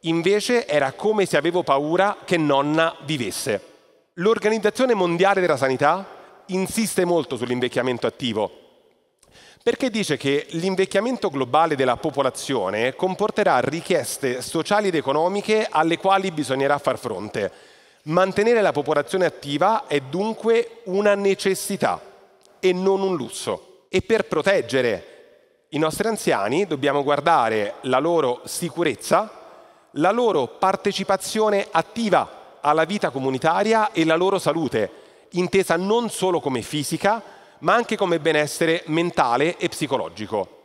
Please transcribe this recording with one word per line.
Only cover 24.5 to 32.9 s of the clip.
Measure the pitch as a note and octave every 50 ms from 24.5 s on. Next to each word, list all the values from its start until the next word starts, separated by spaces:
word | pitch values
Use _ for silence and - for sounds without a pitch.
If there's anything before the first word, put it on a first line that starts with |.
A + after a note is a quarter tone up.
| G3+ F3+ C#3 F#2+ A2+ C3+ B2+ A#2+ G#2+ F2 - - - - - - - _ _ _ _ _ _ _
i | - D3
nostri | D#3 D#3 D#3 - G#3 A3
anziani | A3 G#3 - - G3 A2 G2 G#2 B2 E3 G3+
dobbiamo | F3+ D#3 C#3 C3 C#3+ C#3 D3 C#3+
guardare | C3+ D3 D3 C#3+ E3 E3 D3+ A#2+ A2+ A2 A2 G#2 G2+ - -
la | - C3 B2+ C3
loro | C#3+ E3 F3 E3 D3 B2+ B2 - -
sicurezza, | - - - F3 E3+ - E3 E3+ D#3+ A#2 - - - - E3+ G#3+ G#3+ - - - - - - - - - _ _ _ _
la | C3+ D#3 F3+
loro | G#3 A#3+ B3 A#3 F#3+ D3+ B2+ A#2
partecipazione | - - - F#3+ F#3+ - - G#3 F#3+ - G3 - G3 F#3+ - - - A3 G#3+ G#3+ G#3 G3 G#3 -
attiva | - E3 E3 - - - A#3 G#3+ F3+ D#3 A2+ - - - - - - -
alla | - C#3+ D3+ D#3+ D#3+
vita | D#3+